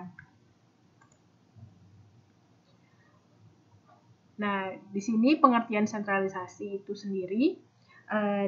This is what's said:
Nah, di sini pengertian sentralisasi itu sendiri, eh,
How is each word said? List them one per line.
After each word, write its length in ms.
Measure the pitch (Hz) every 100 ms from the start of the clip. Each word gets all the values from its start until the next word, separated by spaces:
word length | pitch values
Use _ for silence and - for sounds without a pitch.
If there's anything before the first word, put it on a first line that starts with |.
| 185 - - _ _ _ _ _ _ _ _ _ _ _ _ - - - - - - - _ _ _ _ _ _ _ _ _ _ _ _ - - _ - _ - _ - _ -
Nah, 320 | 208 196 190 185
di 240 | - 202
sini 400 | 214 220 247 311
pengertian 480 | 262 233 226 208 214
sentralisasi 960 | 214 202 196 190 190 180 - 208 196
itu 80 | -
sendiri, 640 | 202 202 190 180 214 320 - - _ _ - -
eh, 340 | 214 208 202